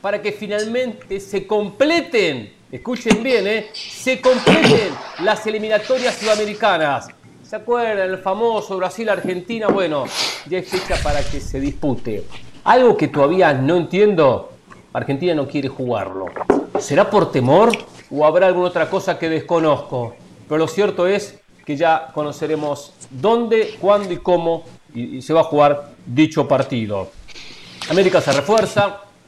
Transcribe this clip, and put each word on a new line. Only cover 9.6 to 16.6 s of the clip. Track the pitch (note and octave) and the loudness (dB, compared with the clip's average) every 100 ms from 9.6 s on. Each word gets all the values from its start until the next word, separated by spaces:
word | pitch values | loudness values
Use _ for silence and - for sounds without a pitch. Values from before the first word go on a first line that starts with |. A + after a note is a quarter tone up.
| G#3 | 0
Bueno, | G3+ F3 D3 A#2+ - - - C#3+ | 0 0 -2 -4 -6 -6 -8 -6
ya | F#3 | -6
hay | |
fecha | F3+ F#3 F#3 F3 | -4 -6 -2 -2
para | D#3 D3 | 0 0
que | C#3+ C#3+ | 0 -2
se | - C3+ | -6 -4
dispute. | C#3 - D3 B2 - G#2 - - - - | -4 -2 -2 -2 -4 -6 -8 -14 -16 -6
Algo | - A#3+ B3 - | 4 6 6 4
que | D3 | 0
todavía | D3 C#3+ F#3 E3 | 2 2 4 4
no | C3+ C3+ F3 | 4 2 0
entiendo, | D#3+ F3+ G#3 F3 C#3+ G#2 - - _ - _ | 0 2 4 6 4 2 -6 -20 _ -20 _
Argentina | B2 A#2+ C#3 F3 D#3 | -8 -4 -2 0 0
no | C3+ | -2
quiere | D3 C3+ | -4 -6
jugarlo. | C3+ B2 A2 F#2+ F#2+ F#2 - - - | -6 -4 -2 -4 -8 -8 -6 0 0